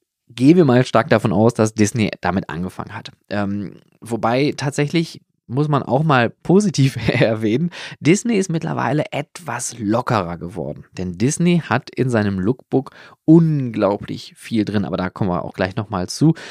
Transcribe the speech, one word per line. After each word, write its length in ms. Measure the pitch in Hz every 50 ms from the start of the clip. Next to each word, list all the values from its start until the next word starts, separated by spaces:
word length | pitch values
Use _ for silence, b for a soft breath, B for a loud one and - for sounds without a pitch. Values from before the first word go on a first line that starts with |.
| _ _ _ _ _ _
gehen 260 | 117 113 123 139 170
wir 80 | 185 170
mal 220 | 139 123 123 127
stark 240 | - - 113 117 156
davon 240 | - - - 127 80
aus, 180 | 95 110 113 -
dass 220 | - 110 110 -
Disney 380 | 113 107 98 - 120 107 - - - -
damit 260 | 90 90 98 - -
angefangen 460 | 69 82 90 92 - - - - 101
hat. 160 | 110 - - - _ _ _
Ähm, 460 | - 104 101 98 101 101 101 71 - - _ _ _ _
wobei 540 | - 110 117 110 107 110 120 127 143 147 -
tatsächlich 640 | - 131 143 135 - 147 143 - 165 170 - - - _ _ _ _ _ _
muss 180 | 117 135 151 151
man 140 | 147 135 -
auch 200 | - 117 135 160
mal 260 | 160 143 127 120 110
positiv 680 | - _ _ - 165 196 208 202 143 - 135 135 - 120 107 -
<laughs> 0 |
erwähnen, 600 | - 120 139 110 113 110 110 107 107 131 170 175 B B B B B B
Disney 360 | - 135 180 208 - 233 233
ist 140 | 196 190 -
mittlerweile 560 | 165 165 156 160 147 120 127 123 123 151 - - -
etwas 680 | 135 147 - _ - 175 151 117 123 - - - 117
lockerer 580 | 113 98 110 117 123 - 127 107 90 85 85
geworden. 480 | 82 - 87 98 90 73 67 73 - - _ _
Denn 240 | - 92 90 87
Disney 460 | 87 107 131 151 - 170 175 175 170 -
hat 240 | - 113 120 - -
in 220 | - - 131 131
seinem 280 | 120 113 104 101 98 95
Lookbook 520 | 90 101 135 - - _ - 135 135 - B B B B B B _
unglaublich 1120 | - 160 170 165 160 156 143 131 120 110 107 104 98 101 104 - - 107 104 - - _
viel 300 | _ - - 120 110 104
drin, 180 | 92 101 107 95
aber 140 | 67 85 87
da 100 | 92 92
kommen 220 | - - 117 95
wir 160 | 87 82 -
auch 80 | - -
gleich 200 | - 95 92 95
nochmal 320 | - 107 - 104 92 90
zu. 280 | - - - 143 156 160 B B B